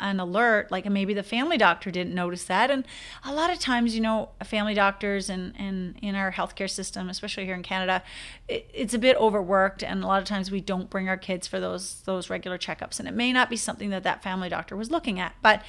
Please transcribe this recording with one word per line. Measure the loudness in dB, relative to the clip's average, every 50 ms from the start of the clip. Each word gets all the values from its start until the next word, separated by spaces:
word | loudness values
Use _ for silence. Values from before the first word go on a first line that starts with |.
an | -4 -2 -2 -2
alert, | -2 0 2 4 4 6 4 4 2 0 -4
like, | -2 0 0
maybe | 0 2 2 0 0
the | -2 -2
family | -2 -2 0 0 2 4
doctor | 6 8 8 6 4 0 -4 -2
didn't | -2 -2 -2 -2
notice | -2 -2 -2 -4 -4 -2
that. | 0 2 4 4 4
And | 4 2 -2 -4 -10 -16 -16 -16 -16 -12 -8
a | -4 0
lot | 2 2 2
of | 2 0
times, | 0 2 2 4 2 2 2
you | 2
know, | 2 2 2 0 -2 -4 -10 -12 -8
family | -4 -2 0 0 2 2
doctors | 4 4 4 2 0 0 0 0 0 -2 -2
and, | -4 -6 -6 -6 -8
and | -8 -6 -4 -4 -4 -4 -6 -8 -6 -6
in | -4 -2
our | -2 -2 -2 -2
healthcare | -2 -4 -4 -4 -4 -4 -4
system, | -4 -6 -8 -8 -8 -8 -6 -6
especially | -6 -8 -8 -6 -6 -6 -6
here | -4 -6
in | -6 -6
Canada, | -4 -2 0 2 2 0 0 -2 -6 -12 -16 -14 -16 -16 -14 -8 -8
it, | -6 -6 -8 -8 -6
it's | -4 -2 -2 0
a | 4
bit | 6 6 6 8
overworked. | 6 4 4 2 2 4 4 4 4 4 2 -2 -6
And | -4 -4 -2 0
a | 2
lot | 2 2
of | 2
times | 0 -2 -2 -2 -2
we | -4 -4
don't | -4 -2 -4 -4 -4 -4
bring | -4 -2 -2 -2
our | -2
kids | -2 -2 -4 -4 -4 -4
for | -6 -4 -4
those, | -2 -2 -4 -4 -6 -10 -12 -8 -4
those | -4 -2 -2 -2 -4
regular | -6 -6 -6 -6 -6 -6
checkups. | -6 -6 -6 -6 -6 -8 -6 -8
And | -6 -4
it | -2
may | 0 2 2 4
not | 4 2 2
be | 0
something | -2 -4 -4 -4 -4 -4 -4
that | -4 0 0
that | 0 -2 -2
family | -4 -4 -4 -4 -4 -2
doctor | -4 -4 -6 -6 -8
was | -8 -4 -2
looking | -2 -2 0 -2 -2 -2
at. | -4 -4 -4 4 6
But | 6 6 6 2